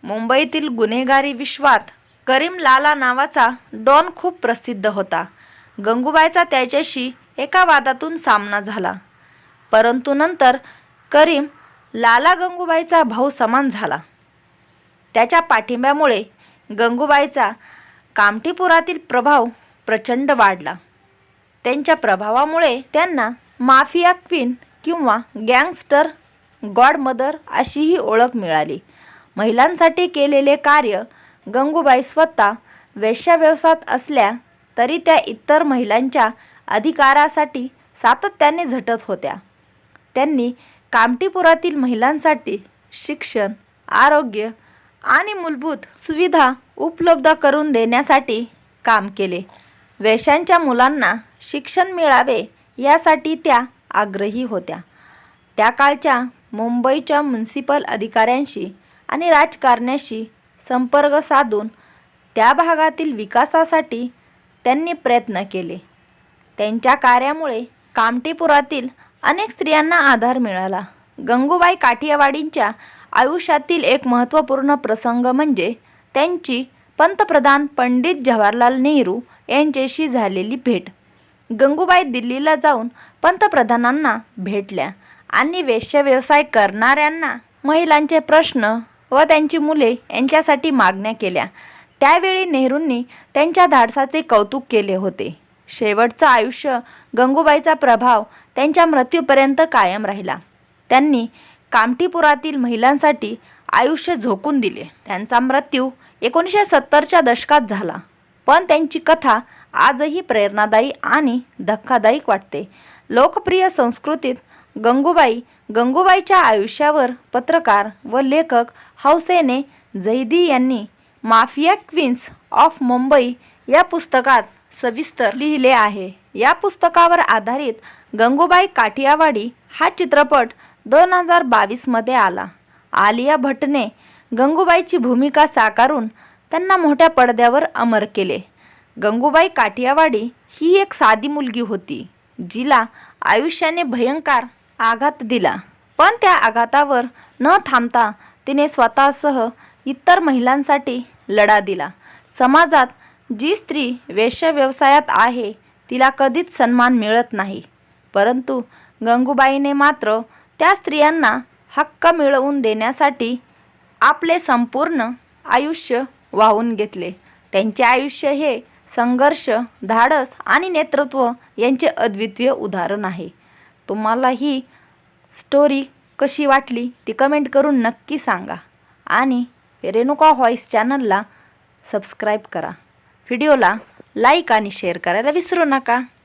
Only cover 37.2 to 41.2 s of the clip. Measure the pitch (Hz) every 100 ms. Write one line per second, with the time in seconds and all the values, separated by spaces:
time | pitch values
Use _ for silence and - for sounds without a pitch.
37.2 | 294 294 294 269 247 _ _ - - 247
38.2 | 403 - 294 330 330 254 - 226 - 185
39.2 | 139 190 _ _ _ _ _ _ _ -
40.2 | 285 285 240 247 _ _ _ 240 233 247